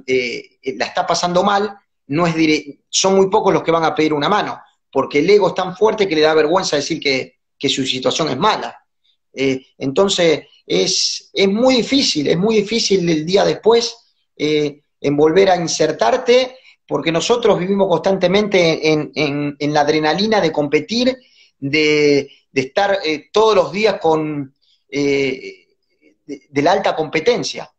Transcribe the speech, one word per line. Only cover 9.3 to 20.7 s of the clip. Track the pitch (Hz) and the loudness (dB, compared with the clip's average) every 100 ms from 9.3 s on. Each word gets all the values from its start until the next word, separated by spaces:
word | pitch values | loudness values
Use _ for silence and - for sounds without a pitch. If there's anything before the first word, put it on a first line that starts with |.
Eh, | 127 135 131 - - | -4 -2 -2 -8 -10
entonces, | 135 135 196 196 170 147 - _ - | -4 0 0 2 2 0 -4 _ -4
es, | 175 185 - - - - | -2 0 -2 -4 -6 -8
es | - 196 | -2 0
muy | 208 262 247 | 2 2 2
difícil, | - 277 - 151 135 | 2 0 0 -2 0
es | 165 | 0
muy | 220 214 | 2 0
difícil | 202 226 - 190 170 | 0 -2 0 0 0
el | 156 160 | -2 0
día | 190 | 0
después, | 170 156 208 233 233 - _ _ _ - | 2 0 2 2 0 -8 _ _ _ -6
eh, | 151 151 147 143 _ _ | -2 0 -2 -6 _ _
en | 143 143 | -2 2
volver | 156 180 190 | 4 4 4
a | 180 | 2
insertarte, | 165 - - - 220 247 240 247 254 - _ _ - | 0 -2 -2 0 0 2 2 2 2 -6 _ _ -8
porque | 147 160 | -4 -2
nosotros | 165 - 233 220 170 | -2 0 2 2 2
vivimos | 180 196 190 | 0 0 0
constantemente | 160 196 190 180 196 208 190 165 156 156 | 0 0 0 2 2 2 2 2 2 0
en, | 151 147 - | 0 -2 -4
en, | 151 143 147 143 | -4 -2 -6 -4
en | 147 | -2
la | 151 | 0
adrenalina | 147 156 156 175 220 208 | 2 2 0 0 0 0
de | 165 | 0
competir, | 151 143 | -2 0